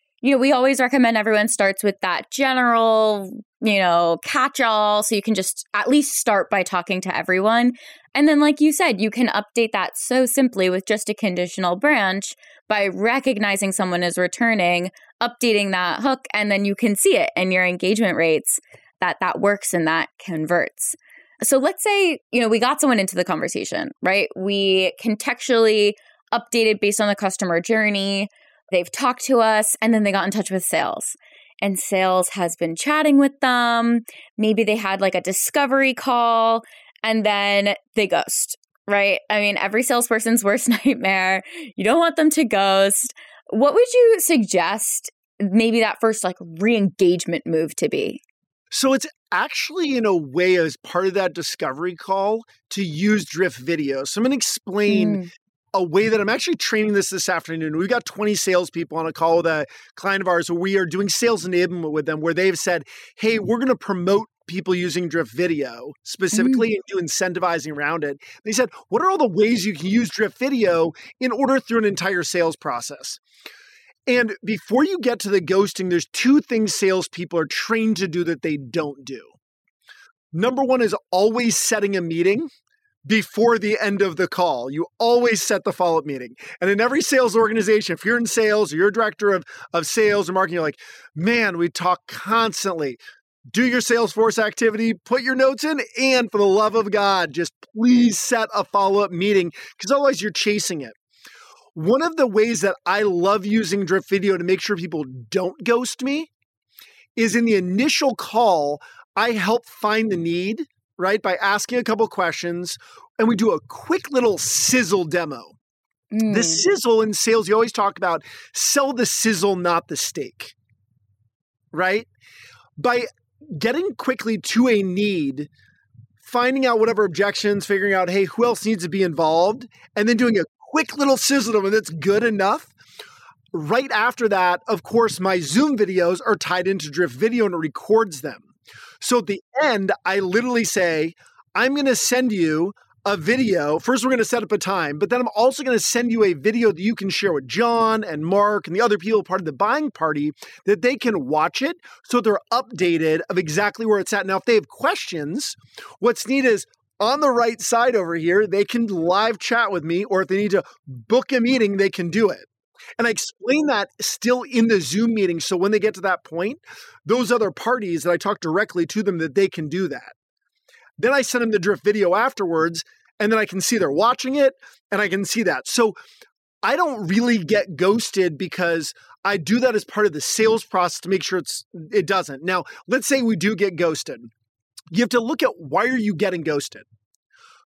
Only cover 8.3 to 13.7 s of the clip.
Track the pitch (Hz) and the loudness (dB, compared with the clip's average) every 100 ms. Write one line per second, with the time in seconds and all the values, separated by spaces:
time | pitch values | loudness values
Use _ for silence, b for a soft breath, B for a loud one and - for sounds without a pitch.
8.3 | 294 302 294 302 302 349 196 214 233 240 | 6 4 4 2 4 0 0 -2 0 0
9.3 | - 208 - 226 208 180 - - 254 254 | 0 -2 0 0 0 -4 -4 -2 2 2
10.3 | - 262 196 185 180 - 214 - 208 208 | 2 2 2 0 0 0 -2 -2 -4 -2
11.3 | 180 175 - 185 180 285 277 190 196 - | -2 -4 -2 -2 0 2 2 2 -2 -6
12.3 | - b b - 214 202 185 214 262 269 | -14 b b -4 0 0 0 0 0 0
13.3 | 208 208 196 196 | 0 0 0 -2